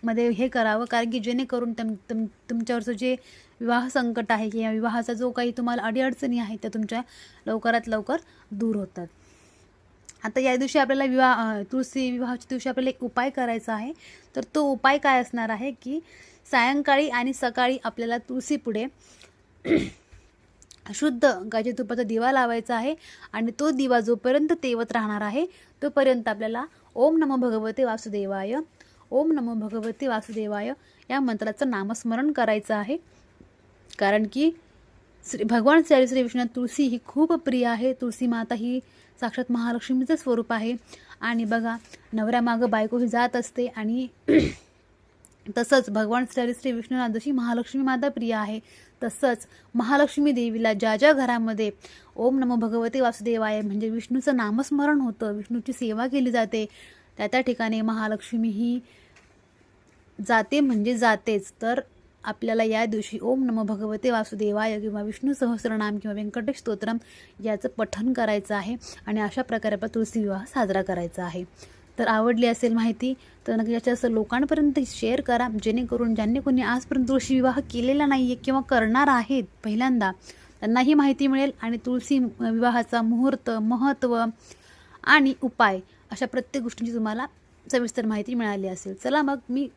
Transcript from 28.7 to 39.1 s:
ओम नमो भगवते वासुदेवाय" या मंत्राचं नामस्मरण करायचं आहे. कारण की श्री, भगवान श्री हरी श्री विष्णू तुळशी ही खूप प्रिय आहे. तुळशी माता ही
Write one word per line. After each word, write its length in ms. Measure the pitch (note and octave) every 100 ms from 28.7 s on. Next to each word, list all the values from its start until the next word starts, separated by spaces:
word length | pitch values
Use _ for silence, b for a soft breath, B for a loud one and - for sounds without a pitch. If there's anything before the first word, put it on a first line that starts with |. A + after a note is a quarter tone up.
| b b b b
ओम 200 | B3+ D#4
नमो 220 | D4+ A#3
भगवते 540 | A3+ G#3+ A3+ A3 A3 C#4
वासुदेवाय" 680 | A3 A3 A3 G#3+ G#3 A3 C#4 b b b
या 100 | C4+
मंत्राचं 500 | C4 A3 A3 G#3+ C#4
नामस्मरण 640 | G#3+ G3 A3+ A#3+ A3+ C#4+
करायचं 440 | D4 A3+ G#3+ G#3 G#3+
आहे. 220 | G#3 D#4+ - b b _ - _ _ _ _ -
कारण 260 | G3 G#3 G#3+
की 180 | B3 D#4+ E4 _ _ _ _ _ _ -
श्री, 120 | A#3+
भगवान 380 | G#3+ A#3 A3+ D#4+ D#4
श्री 100 | C#4+
हरी 100 | B3+
श्री 140 | C4
विष्णू 220 | A#3+ B3 A#3+ B3+
तुळशी 280 | B3 -
ही 140 | C#4 A#3 -
खूप 280 | - D#4+
प्रिय 320 | E4 C#4+ B3+ A#3+
आहे. 280 | A3+ B3+
तुळशी 340 | B3+ B3 A3 B3
माता 280 | A#3 A3+ A#3+
ही 240 | A#3+ B3+ b b b